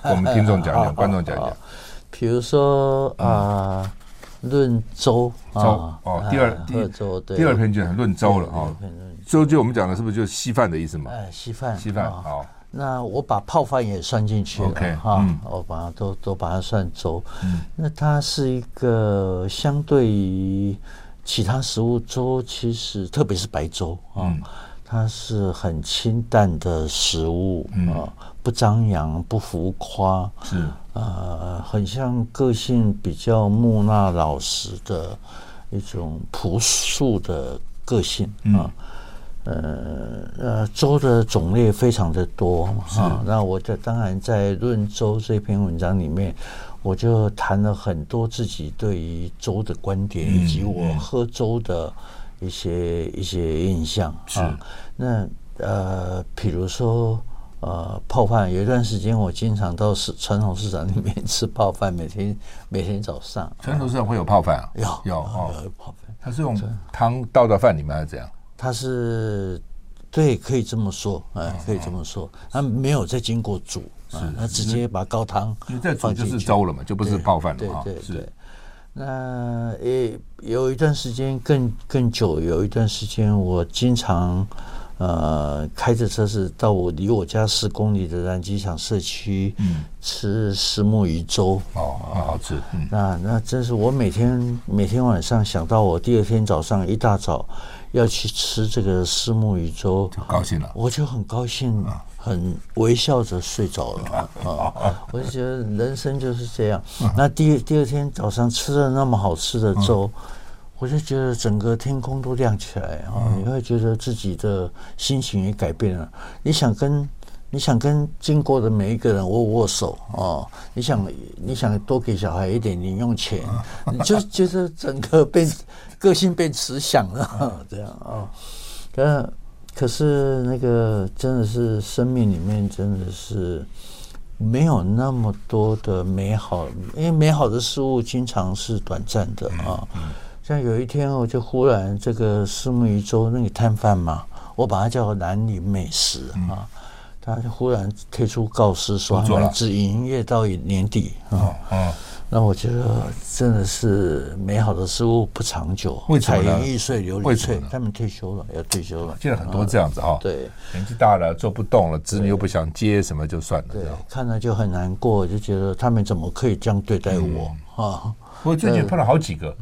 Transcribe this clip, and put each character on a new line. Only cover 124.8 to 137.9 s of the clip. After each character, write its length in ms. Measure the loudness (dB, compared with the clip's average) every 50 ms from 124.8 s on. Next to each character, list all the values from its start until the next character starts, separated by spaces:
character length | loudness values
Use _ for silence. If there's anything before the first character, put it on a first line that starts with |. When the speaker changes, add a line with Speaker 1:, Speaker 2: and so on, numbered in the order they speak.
| -6 -4 -4 -4
Speaker 2:
个 240 | 0 4 6 6 6
变， 260 | 6 6 4 4 4 2 -4 -10 -16 -18 -18 -18 -18 -6 2
个 140 | 4 4
性 220 | 6 6 4 2 4
变 180 | 2 0 0
慈 260 | 0 -4 -6 -4 -4 -4
祥 300 | 0 2 4 4 2 2 -2
了， 160 | -4 -4 -2 -2 -2
Speaker 1:
嗯。 120 | -2 -2 -4 -6 -12
Speaker 2:
这 120 | -12 -10 -10
样 100 | -10 -10 -12 -12 -12
啊。 240 | -8 -8 -8 -8 -8 -10 -14 -14 -14 -14 -12 -12 -12 -12 -12 -12 -4 0
但 380 | 2 4 4 4 2 0 -2 -6 -10 -12 -14 -16 -18 -18 -14
可 140 | -4 0 0
是 560 | 0 2 2 4 4 4 4 4 2 2 2
那 160 | 2 0 0 2
个 500 | 2 4 4 4 4 2 2 2 0 -2 -2
真 220 | -2 0 2 2 2
的 80 | 2
是 340 | 2 2 0 2 2 2 0
生 240 | -2 -2 0 0 2
命 240 | 2 4 4 4 4
里 60 | 2 2
面 300 | 0 0 0 0 0 0
真 300 | -2 -2 -2 0 0 -2
的 120 | -2 -6
是 540 | -6 -8 -8 -6 -4 -4 -2 -2 -4 -6 -8 -8 -10 -12 -12 -12 -14 -14 -16 -14 -14 -14 -12 -12 -6
没 280 | -4 0 2 4 4 4
有 180 | 4 4 4
那 300 | 2 2 2 2 2 2
么 200 | 0 0 0 0 0 -2 -4
多 300 | -2 2 2 4 2 2
的 260 | 0 0 0 0 0
美 320 | 0 0 0 0 0 0 0
好， 320 | 0 0 -2 -4 -4 -4 -4 -8 -8 -10 -8 -4
因 80 | -2 0
为 60 | 2
美 200 | 4 6 6 6
好 180 | 6 4 4 2
的 120 | 2 0
事 200 | -2 -2 -2 0
物 220 | 0 2